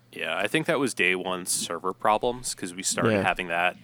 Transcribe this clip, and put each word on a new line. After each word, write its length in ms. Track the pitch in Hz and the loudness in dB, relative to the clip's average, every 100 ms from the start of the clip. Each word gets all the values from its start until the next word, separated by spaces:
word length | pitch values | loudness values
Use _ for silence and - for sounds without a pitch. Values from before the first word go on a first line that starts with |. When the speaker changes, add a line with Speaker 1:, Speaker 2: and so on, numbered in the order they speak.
| _ | _
Speaker 1:
Yeah, 240 | - 82 82 | -8 -4 0
I 100 | 101 | 0
think 180 | 156 156 | 0 0
that 120 | 143 | 0
was 140 | 143 | 0
day 220 | - 90 92 | 2 2 2
one 300 | 92 90 92 | 0 -4 -2
server 480 | - - 85 92 | -4 -2 -4 -4
problems, 600 | - 110 107 123 123 - | 0 2 2 2 -4 -8
'cause 200 | - 92 | -6 -8
we 100 | 90 | -6
started 300 | 90 - 110 | -4 0 2
Speaker 2:
Yeah. 100 | 104 | 4
Speaker 1:
having 240 | 92 87 90 | 2 0 -2
that, 300 | 85 87 - | 0 0 0